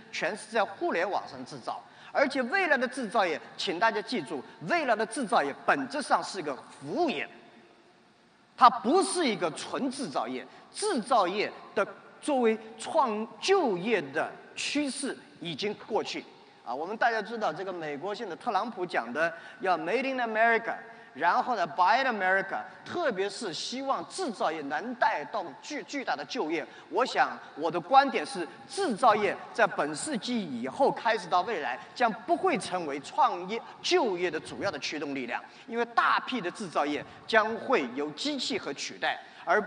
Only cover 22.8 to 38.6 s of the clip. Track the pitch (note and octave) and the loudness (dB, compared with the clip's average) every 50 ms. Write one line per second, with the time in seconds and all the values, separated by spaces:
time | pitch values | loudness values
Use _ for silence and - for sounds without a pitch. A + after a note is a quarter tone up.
22.8 | - - - F4 E4+ C#4+ G#3 F3+ G3 G3+ - - A#3+ F#3 D3+ - - - A#3+ C4 | -12 -6 -4 0 0 0 0 0 -2 -2 -4 -6 -6 -6 -6 -6 -6 -6 -6 -4
23.8 | C#4 C4+ B3+ F#3 - - - - F#4+ C#4+ F#3+ - A3+ E3 D#3+ D#3+ C#3+ C#3 D3 D3+ | -2 -2 -2 -2 -4 -6 -6 -4 -4 -4 -2 0 0 0 0 -2 -4 -4 -4 -4
24.8 | F#3+ A#3+ B3+ - - - G3+ D#3+ D3 C#3 - G#3+ F3 D#3+ C3 - - - D4+ C4 | -4 -4 0 2 2 2 2 0 -4 -4 -4 -6 -6 -6 -10 -14 -12 -8 -8 -8
25.8 | F#3 - - C#4 A3+ - D#3 C3+ D3 - - B3+ F3+ D3+ E3+ D#3 B2+ - - - | -8 -6 -6 -4 -2 -2 -2 -2 -4 -4 -4 -2 -2 0 0 -2 -2 -6 -12 -18
26.8 | - - C#3+ G#3 C4 - - F#3 D3+ C3 A#2+ A#2 - - - C#3 D3+ E3 D#3 F3 | -12 -4 0 0 0 2 4 2 2 2 0 -4 -12 -14 -8 -4 -2 -2 -2 -2
27.8 | D#3+ - C4 C4+ C#4 C4+ A#3 G3 D3+ - - F#3 E3 - - - - - - F#4+ | 2 6 8 8 8 8 2 -2 -4 -4 -4 -6 -6 -6 -10 -14 -16 -8 -4 -2
28.8 | G4 D#4+ A3 F3 C4 A3+ G#3 G#3+ G#3 F3+ C#3+ - - - - - A3 F#3 - - | 0 0 2 4 6 6 6 6 4 0 0 -2 -6 -6 2 2 2 4 4 0
29.8 | D#3 D3 D#3 C#3+ - D#4 D4 G#3 - - B3 A3+ F#3+ D#3+ C3 A2+ A#2 C3 - - | -2 -2 -2 -4 -4 -4 -4 -4 -2 -2 -2 -2 -4 -4 -6 -6 -6 -6 0 2
30.8 | C#4 G#3+ - - - A#3 A3+ G#3+ F3+ D#3+ F#3+ F3+ F3+ A3 A3 E3 C#3 A#2 B2+ - | 2 2 2 2 0 0 0 0 0 2 2 2 2 0 -2 -4 -4 -4 -6 -8
31.8 | - - - - B3 A3+ G3 - - - F4 - F#4 F#4+ D4 G3 - - F#3 F#3 | -10 -12 -2 0 0 0 0 -2 0 0 0 2 4 2 2 0 0 -2 -4 -4
32.8 | E3+ D3 C3+ D3+ C3+ - - - C#4+ A#3 G3 F3 F3+ F#3 A3 - - - - - | -4 -4 -6 -6 -8 -4 2 2 4 4 2 -2 -6 -6 -6 -6 -8 -10 -14 -6
33.8 | - - E4+ F4+ D4 A3 F#3 E3+ F3+ F3 D3+ D#3 - - C#3 A#2 D#3+ G3+ D#3+ C3+ | 0 2 4 4 4 2 2 0 0 -2 -2 -4 -6 -8 -8 -4 -4 -4 -4 -4
34.8 | - - E3 D3+ D3+ C#3+ C#3 C#3 B2 A#2 A#2 G#2 - - - - - - A3+ A#3 | -6 -6 -4 -4 -4 -4 -4 -4 -4 -4 -6 -6 -6 -10 -18 -20 -12 -6 -2 -2
35.8 | A#3 A#3 A#3 - E4 D4 A#3+ G3 - - B3+ A#3+ E3+ F3 - - A3 E3+ - F#3 | -2 2 2 2 4 4 2 2 0 -2 -4 -4 -4 -4 -6 -6 -8 -2 0 0
36.8 | D3 D3+ D3 C3 G#2 - - - - - A3 A3 G#3 A3 A3+ G3 A#3 - C4 F#3 | 0 0 -2 -4 -6 -10 -16 -14 -4 2 4 4 4 4 0 -4 0 2 2 2
37.8 | C#3 A#2 A#2+ C3+ D3 D3+ D3 - - C#4+ D4+ B3+ - - B3 F3+ | 2 0 -2 -4 -4 -4 -4 -4 -4 -4 -2 -2 -4 -4 -4 -4